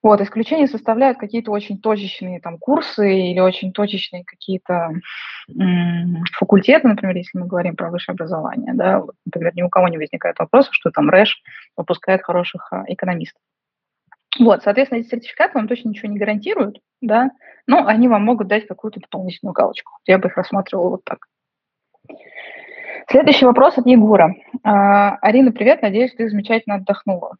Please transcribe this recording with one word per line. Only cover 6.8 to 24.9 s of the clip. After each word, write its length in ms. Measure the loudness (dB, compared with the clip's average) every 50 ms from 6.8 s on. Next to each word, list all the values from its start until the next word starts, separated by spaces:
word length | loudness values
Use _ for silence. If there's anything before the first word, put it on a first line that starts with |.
| 4 2
например, 260 | 2 2 -2 -4 -6
если 220 | -6 -8 -10 -10 -10
мы 80 | -10
говорим 300 | -6 -6 -4 -4 -6 -6
про 120 | -8 -10 -8
высшее 240 | -8 -10 -8 -10 -10
образование, 600 | -10 -8 -8 -8 -6 -6 -6 -8 -8 -8 -6 -4
да, 260 | -2 0 0 0 0
вот, 160 | -2 -6 -16 _ _
например, 280 | -10 -8 -4 -6 -4 -4
ни 60 | -2
у 80 | -4 0
кого 180 | 0 2 0
не 100 | 0 -2
возникает 400 | -4 -8 -10 -10 -8 -6 -8 -6 -6
вопроса, 300 | -4 2 4 4 4 4 -2
что 180 | -4 -4 -2
там 180 | -2 0 2 4
рэш 320 | 6 4 4 4 0 -8 _ -20 -20 -20 -20 _ _
выпускает 440 | -14 -6 -6 -6 -6 -2 -2 -2 -2
хороших, 460 | -2 -4 -4 -4 -4 -4 -10 -16 -14 -12 -12
а, 100 | -12 -10
экономистов. 540 | -10 -10 -8 -6 -6 -6 -8 -10 -14 _ _ _ _ _ _ _ _ _ _ _ _ _ _ _ _ -20 _ _ _ 2 4
Вот, 240 | 6 6 6 4 2
соответственно, 360 | 0 0 0 0 0 -2 -8
эти 80 | -6
сертификаты 460 | _ -10 -10 -10 -14 -2 -2 -2 0 0
вам 120 | -4 -4 -4
точно 200 | -6 -6 -6 -10
ничего 220 | -10 -8 -10 -10
не 60 | -6
гарантируют, 640 | -4 -4 -4 -4 -4 -4 -6 -4 -2 -4 -4 -6 -16 _ _ _ _
да, 300 | -4 0 2 2 2 0 _ _ _ -20 _ _ _
но 220 | 2 2 2 4
они 220 | 2 2 4 4 4
вам 160 | 4 2 2
могут 220 | 0 0 0 -2
дать 200 | -2 -2 -4 -4
какую-то 320 | -6 -16 _ -12 -12 -12 -12
дополнительную 540 | -18 _ -12 -10 -10 -10 -12 -10 -12 -10 -2
галочку. 400 | -2 -2 -2 -2 -10 -20 -20 -20 -14 _
Я 120 | 2 2
бы 100 | 2 2
их 80 | -2 -4
рассматривала 540 | -4 -8 -4 -4 -6 -6 -4 -4 -4 -2 -4
вот 140 | -4 -6 _
так. 220 | -12 -12 _ -14 _ _ _ _ _ _ _ _ _ _ _ _ _ _ _ _ _ -20 -20 _ -20 _ -20 -20 -20 -20 -20 -20 -20 -20 -20 -18 -18 -18 -18 -6 4
Следующий 360 | 4 4 6 6 4 6 6
вопрос 320 | 4 6 6 4 4 4
от 80 | 2 4
Егора. 500 | 6 6 6 8 6 6 6 6 4 2 -6 _ _ -16 -6 _
А, 520 | 0 2 2 4 4